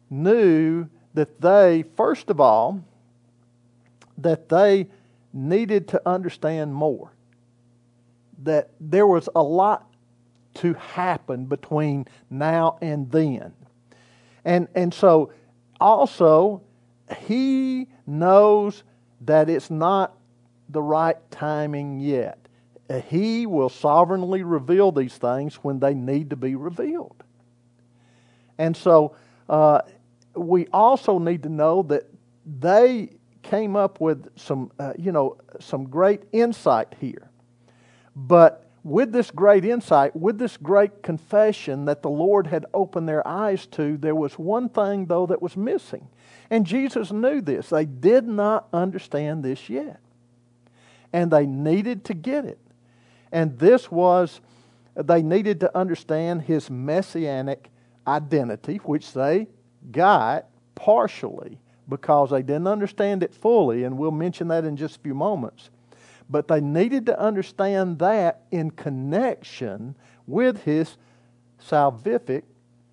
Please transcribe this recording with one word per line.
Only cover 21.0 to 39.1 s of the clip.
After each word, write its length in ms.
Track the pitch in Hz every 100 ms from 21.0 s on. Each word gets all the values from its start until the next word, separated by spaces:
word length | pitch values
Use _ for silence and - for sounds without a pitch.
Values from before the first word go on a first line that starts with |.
| 165 160 -
timing 720 | - 151 151 147 143 143 135
yet. 380 | 143 135 107 - _ _ _ - -
Uh, 100 | 131
he 440 | - 160 214 226 226
will 220 | 165 131
sovereignly 720 | - 151 151 175 190 180 190
reveal 480 | 175 160 127 180 196
these 260 | 147 127 -
things 380 | 120 127 147 -
when 220 | 143 135
they 160 | 139
need 360 | 143 123 139 151
to 60 | 143
be 200 | 131 131
revealed. 680 | 151 175 302 339 - _ _ _ _ _ _ _ _ _ _ _ _ _ _ -
And 180 | 160 165
so, 380 | 185 165 151 - _ _ -
uh, 340 | 156 151 147 - - _ _ _
we 320 | - 170 180 170
also 480 | 185 226 262 - 185
need 240 | 170 175
to 40 | 151
know 340 | 156 156 180
that 240 | 165 147 - _ _ _
they 640 | 156 139 160 202 247 247 190 _ _ _
came 340 | - 202 214 196
up 240 | 196 196
with 260 | 160 147 127 -
some, 360 | - 135 127 -
uh, 160 | 139 -
you 140 | 175
know, 240 | 160 135 - _ -
some 240 | - 139
great 380 | 135 147 190 202 -
insight 640 | 220 233 226 - 117 113 -
here. 300 | 131 - - _ _ _ _ _ _ _ _ 139
But 420 | 131 175 165 - _ _
with 280 | 160 156 254